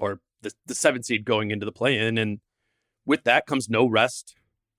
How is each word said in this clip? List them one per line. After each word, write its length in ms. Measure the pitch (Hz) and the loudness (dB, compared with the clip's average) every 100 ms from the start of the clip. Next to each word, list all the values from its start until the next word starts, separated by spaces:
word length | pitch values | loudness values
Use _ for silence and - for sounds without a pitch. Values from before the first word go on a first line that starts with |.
or 200 | 104 98 _ _ | -6 -6 _ _
the, 80 | 104 - - | -14 -12 -12
the 80 | 127 | -2
seventh 300 | 160 127 120 | 0 0 -2
seed 200 | 110 107 | -4 0
going 240 | 110 107 | -2 0
into 160 | 104 101 | -4 -6
the 60 | |
play-in. 480 | - 123 123 110 113 | -4 -2 0 0 0
And 220 | 107 104 _ _ _ _ _ _ - | -2 -4 _ _ _ _ _ _ -2
with 160 | 143 | 0
that 240 | - 127 - | 2 2 2
comes 200 | 135 104 | -4 0
no 200 | 110 123 | 2 4
rest 480 | 110 123 - - - _ _ _ | 4 2 0 -16 -20 _ _ _